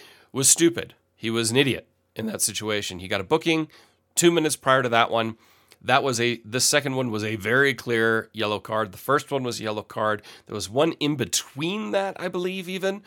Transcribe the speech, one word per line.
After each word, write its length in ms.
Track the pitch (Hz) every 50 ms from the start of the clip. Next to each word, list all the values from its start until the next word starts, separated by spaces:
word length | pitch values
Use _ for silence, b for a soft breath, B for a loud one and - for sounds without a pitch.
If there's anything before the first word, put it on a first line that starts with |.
| B B B B B B
was 160 | - 127 135 -
stupid. 460 | - - 165 170 170 - - - - _ _ _ _
He 160 | _ - 113
was 220 | 113 117 113 110
an 40 | 113
idiot 300 | 135 143 131 98 82 - _ _ _ _ _ _
in 100 | - 110
that 160 | 110 104 98
situation. 560 | - - 98 - 104 107 107 104 101 - 95 87
He 80 | 92
got 140 | 92 104 98
a 40 | 92
booking 440 | - 151 160 - 165 160 160 156 156 b b b b b b b _ _
two 160 | - 170 175
minutes 240 | 170 170 156 151 -
prior 260 | - - 135 131 135
to 60 | 127 120
that 220 | 117 113 117 -
one. 240 | 113 117 113 113 113 b b b b b b b b b
That 220 | - 110 123 139
was 160 | 139 135 120 113
a, 200 | 120 120 120 117 -
the 140 | 107 107 127
second 380 | - - - 147 135 143 131
one 160 | 131 127 120
was 100 | 107 107
a 140 | 107 107 110
very 380 | 104 92 110 120 135 143 139 123
clear 540 | 110 - 123 120 113 113 113 113 110 107 -
yellow 260 | - 107 107 104 104 98
card. 320 | - - 110 107 110 98
The 80 | 92 -
first 320 | - - 139 147 - -
one 140 | 143 135 127
was 160 | 123 110 113
a 20 |
yellow 200 | 110 107 107 107
card. 400 | 98 - - 113 107 107 107 104 B B B B B
There 80 | - 110
was 140 | 104 92 90
one 240 | 107 135 156 170
in 220 | - - 151 147 151
between 800 | 127 110 90 - - - - - 131 160 170 202 220 214 214
that, 240 | 208 196 196 196 - -
I 80 | 175
believe, 420 | 185 175 180 180 185 185 190 175 180
even, 340 | 185 185 185 196 196 202 B